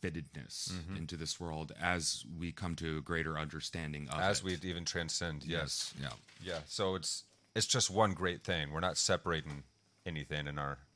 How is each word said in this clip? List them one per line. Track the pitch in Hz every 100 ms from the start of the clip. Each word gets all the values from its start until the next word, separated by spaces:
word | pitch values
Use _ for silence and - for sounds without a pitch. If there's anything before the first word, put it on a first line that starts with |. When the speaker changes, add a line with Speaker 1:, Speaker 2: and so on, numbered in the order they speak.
Speaker 1:
fittedness | 92 80 73 78 53 - -
Speaker 2:
Mm-hmm. | 90 82 95
Speaker 1:
into | 80 82
this | 78 -
world | 85 78 76 -
as | 90 87 78 - 58 82
we | 85
come | - 90 78
to | 82 78
a |
greater | 73 82 78 78
understanding | 76 78 - 82 78 73 73
of | 78
Speaker 2:
As | 95 95
Speaker 1:
it. |
Speaker 2:
we | 95 85 92
even | 85
transcend, | 82 87 80 - 85 76
yes. | 76 82 71 - - -
Speaker 1:
Yes, | 69 57 - -
yeah. | 92
Speaker 2:
Yeah, | 82 73
so | - 95 95
it's, | 80 - - _ _
it's | 113 -
just | 127 -
one | 98 107
great | 82 92 87
thing. | - 87 71
We're | 78
not | 92 85
separating | - 90 87 80 76 71 - _ _ _
anything | 90 78 71 76 73
in | 71
our | 71 67 -